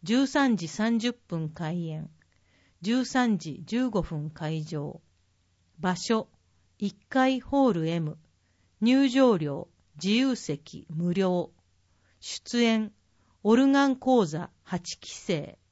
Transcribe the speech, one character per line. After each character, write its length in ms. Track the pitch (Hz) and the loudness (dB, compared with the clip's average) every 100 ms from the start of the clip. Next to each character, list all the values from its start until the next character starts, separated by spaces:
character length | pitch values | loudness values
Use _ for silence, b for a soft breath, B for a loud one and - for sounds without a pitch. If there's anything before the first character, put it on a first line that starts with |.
十 240 | 165 233 269 | 2 2 2
三 300 | 302 277 214 | 2 2 2
時 100 | 165 | -2
三 320 | - 220 233 | -4 0 0
十 140 | 233 | -2
分 380 | 240 _ 170 156 | -6 _ -6 -6
開 380 | 156 165 175 165 | -6 -6 -6 -6
演、 200 | 156 156 _ _ _ _ _ _ _ | -8 -12 _ _ _ _ _ _ _
十 240 | 175 240 | -2 0
三 320 | 247 262 247 202 | 0 0 2 0
時 280 | 160 139 160 | -2 -12 -6
十 240 | 226 254 | -2 -2
五 100 | 208 | -2
分 300 | 165 156 151 | -4 -6 -8
会 320 | - 156 160 | -8 -6 -6
場。 400 | 156 156 143 165 _ _ _ _ _ _ _ _ | -6 -8 -8 -12 _ _ _ _ _ _ _ _
場 160 | 175 | -4
所、 360 | 185 - 220 - _ _ _ _ _ | -4 -2 -2 -2 _ _ _ _ _
一 180 | 202 - _ | -8 -8 _
階 300 | 269 262 262 | 0 2 0
ホ 280 | - 277 269 | -2 2 4
ー 40 | |
ル 140 | 180 160 | 2 0
エ 120 | 170 | -2
ム。 160 | 156 156 _ _ _ _ _ _ | -4 -8 _ _ _ _ _ _
入 280 | 220 262 277 | 2 4 4
場 280 | 247 262 196 | 4 4 4
料、 320 | 151 139 - _ _ 147 | 0 -6 -10 _ _ -8
自 100 | 180 | 0
由 240 | 220 269 247 | 2 2 -2
席 500 | - 143 - - - | -6 -8 -8 -20 -12
無 240 | 156 175 | -6 -2
料。 380 | 175 190 180 - _ _ _ _ _ _ _ | 0 0 0 -4 _ _ _ _ _ _ _
出 420 | - - - 240 | -14 -14 -6 0
演、 320 | 233 226 214 _ _ _ _ _ | 2 2 -2 _ _ _ _ _
オ 120 | 202 233 | 4 6
ル 120 | 269 | 6
ガ 200 | 277 277 | 4 4
ン 80 | 262 | 2
講 280 | 254 254 | 2 4
座 260 | 180 151 - _ | 2 -2 -10 _
八 340 | - 180 - - | -8 -8 -8 -16
期 160 | - | -16
生。 440 | - - 170 147 - _ | -18 -6 -6 -6 -16 _